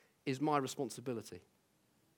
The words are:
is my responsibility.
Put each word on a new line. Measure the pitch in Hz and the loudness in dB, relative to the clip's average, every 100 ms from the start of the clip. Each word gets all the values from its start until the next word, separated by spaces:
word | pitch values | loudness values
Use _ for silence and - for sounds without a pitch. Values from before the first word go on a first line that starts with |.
| _ _ 139 | _ _ -2
is | 131 | 2
my | 151 143 | 4 4
responsibility. | 131 - 120 - 127 113 - 90 - _ _ _ _ _ _ | 2 -2 -4 -4 -4 -4 -6 -14 -16 _ _ _ _ _ _